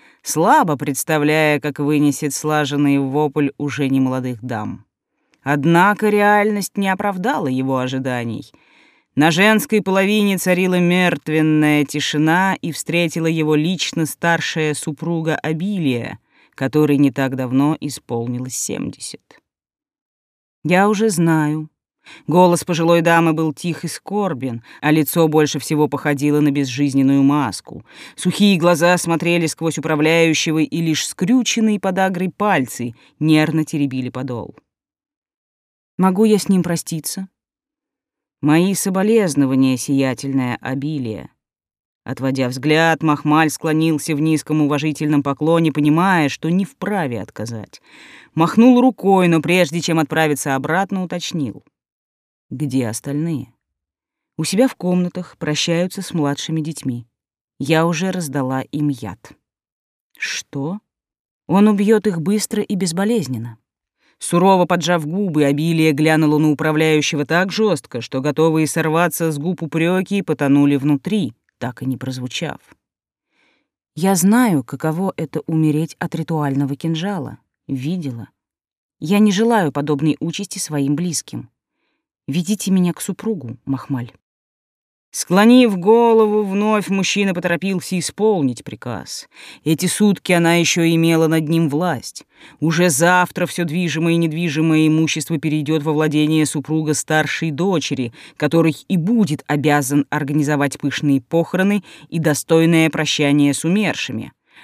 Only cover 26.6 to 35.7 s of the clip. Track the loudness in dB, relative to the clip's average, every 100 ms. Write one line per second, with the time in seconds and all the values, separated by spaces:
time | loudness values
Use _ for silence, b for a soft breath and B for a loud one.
26.6 | -4 -2 0 2 2 4 4 2 -2 -6
27.6 | -14 -20 B B B B -4 2 2 4
28.6 | 4 4 4 2 0 -2 0 0 0 -2
29.6 | -4 -4 -2 0 2 4 4 2 0 0
30.6 | 0 -2 -2 -2 -6 -4 2 2 2 0
31.6 | 0 0 -2 0 -2 -2 -6 -2 0 0
32.6 | 0 -6 -10 b b b 2 4 2 0
33.6 | -2 -2 -4 -4 -8 -8 -8 -8 -10 -18
34.6 | _ _ _ _ _ _ _ _ _ _
35.6 | _